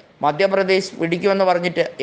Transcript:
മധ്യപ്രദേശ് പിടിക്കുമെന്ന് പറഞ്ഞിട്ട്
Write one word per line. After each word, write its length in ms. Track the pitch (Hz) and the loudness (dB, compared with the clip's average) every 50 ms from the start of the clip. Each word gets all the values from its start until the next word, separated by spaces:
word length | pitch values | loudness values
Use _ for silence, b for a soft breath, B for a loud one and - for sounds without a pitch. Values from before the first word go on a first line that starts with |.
| - _ _ - - | -20 _ _ -4 -2
മധ്യപ്രദേശ് 680 | 147 151 151 196 196 196 196 190 185 190 190 190 - - - | -2 0 2 0 0 2 0 2 2 2 0 0 -4 -6 -6
പിടിക്കുമെന്ന് 460 | 165 165 175 170 175 196 196 196 190 185 | -4 -2 -2 0 0 0 0 2 2 2
പറഞ്ഞിട്ട് 360 | 180 175 175 180 165 170 165 - - - | 2 0 -2 -2 0 0 0 0 0 0